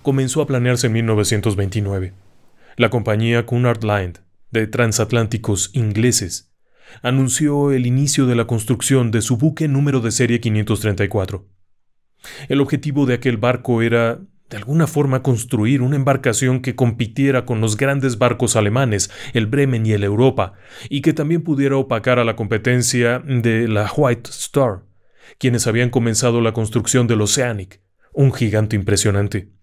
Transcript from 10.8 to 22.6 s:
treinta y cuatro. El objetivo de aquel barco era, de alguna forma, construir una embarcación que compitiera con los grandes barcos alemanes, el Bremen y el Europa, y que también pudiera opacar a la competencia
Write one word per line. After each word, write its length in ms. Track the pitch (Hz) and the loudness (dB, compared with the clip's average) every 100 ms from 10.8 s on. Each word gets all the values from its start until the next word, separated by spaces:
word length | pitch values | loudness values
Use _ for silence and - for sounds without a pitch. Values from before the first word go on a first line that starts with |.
treinta 240 | 110 95 | 0 0
y 40 | 101 | 0
cuatro. 380 | 107 95 98 - _ _ _ _ _ _ _ - - 139 | -2 -4 -8 -14 _ _ _ _ _ _ _ -20 -20 -4
El 140 | 139 | 0
objetivo 420 | 135 139 147 143 | 0 -2 -2 0
de 100 | 139 | 0
aquel 220 | 120 127 117 | 0 0 0
barco 460 | 120 123 - 117 | 0 -2 0 0
era, 360 | 113 117 117 117 - _ _ | 2 2 0 -2 -12 _ _
de 80 | 110 | -14
alguna 300 | 107 156 160 | -2 0 2
forma, 360 | 147 143 131 | 2 0 0
construir 600 | 135 120 - 117 107 139 | 0 -2 0 0 2 2
una 140 | 127 143 | 2 0
embarcación 640 | 135 131 131 107 131 127 | 0 0 0 0 0 0
que 120 | 127 | -2
compitiera 680 | 123 120 110 113 - 139 131 | 0 0 0 -4 0 2 2
con 160 | 123 113 | -2 -2
los 160 | 113 107 | -2 0
grandes 400 | 135 139 131 113 | 0 0 -2 2
barcos 400 | 123 120 120 117 | 0 2 0 2
alemanes, 540 | 104 117 135 101 - - - | 2 2 0 0 -4 -8 -6
el 120 | 120 107 | -2 0
Bremen 380 | 139 139 123 | 0 0 2
y 80 | 110 | 0
el 120 | 107 | 0
Europa, 500 | 101 104 131 127 90 - - - - | 0 2 2 2 -4 -6 -20 -18 -8
y 140 | 139 | -2
que 100 | 147 | 0
también 300 | 156 147 170 | 0 0 -2
pudiera 340 | 165 139 139 135 | 0 0 2 0
opacar 420 | 135 113 117 123 | 0 -2 0 2
a 60 | |
la 100 | 117 | 0
competencia 840 | 110 104 110 | -2 -2 -2